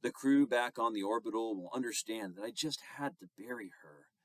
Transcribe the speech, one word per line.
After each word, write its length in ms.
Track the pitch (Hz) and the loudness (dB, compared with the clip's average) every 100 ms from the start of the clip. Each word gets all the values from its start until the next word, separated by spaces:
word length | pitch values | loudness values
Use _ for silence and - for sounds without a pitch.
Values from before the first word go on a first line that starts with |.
The 100 | 123 | -4
crew 360 | - 135 139 139 | 0 6 6 8
back 320 | 120 120 123 | 4 2 2
on 140 | 117 | 0
the 100 | 110 | 2
orbital 520 | 98 113 110 110 113 | 0 0 0 -2 0
will 140 | 101 90 | -2 -4
understand 640 | 127 123 107 - 110 104 | -4 -2 -4 -4 -6 -6
that 80 | 90 | -6
I 80 | 104 | -8
just 300 | 240 - - - - | -4 -4 -4 -10 -6
had 220 | 143 - | -6 -6
to 100 | - - | -20 -16
bury 340 | 104 123 98 - | -10 -8 -8 -14
her 260 | 80 73 73 _ | -20 -20 -20 _